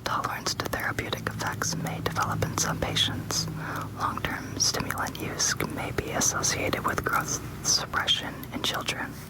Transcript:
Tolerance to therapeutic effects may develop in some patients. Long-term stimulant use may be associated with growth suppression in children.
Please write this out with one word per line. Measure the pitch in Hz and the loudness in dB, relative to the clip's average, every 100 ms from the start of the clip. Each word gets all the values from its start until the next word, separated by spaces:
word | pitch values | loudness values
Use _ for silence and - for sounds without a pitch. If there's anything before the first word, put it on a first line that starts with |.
Tolerance | - - - - - | 0 0 0 -2 -2
to | - | -2
therapeutic | - - - - - - - | -2 0 -2 0 -2 -2 -2
effects | - - - - - | -2 -2 -2 -2 -2
may | - - | -2 -2
develop | - - - - | -2 0 0 2
in | - - | 2 2
some | - - | 0 0
patients. | - - - - - - - - - - - - | 0 2 2 2 -2 0 0 -2 -4 -4 -4 -2
Long-term | - - - - - - | 0 0 -2 -2 -4 0
stimulant | - - - - - - | 2 2 0 0 -2 -2
use | - - - - - | -4 0 0 2 0
may | - - | 0 -2
be | - - | -2 0
associated | - - - - - - - | 2 4 4 2 2 2 2
with | - - | 2 0
growth | - - - - - - | 2 2 2 -2 -4 -4
suppression | - - - - - - - - - | 2 2 4 0 2 2 0 -6 -6
in | - | -2
children. | - - - - - - | 0 0 -2 -2 -2 -6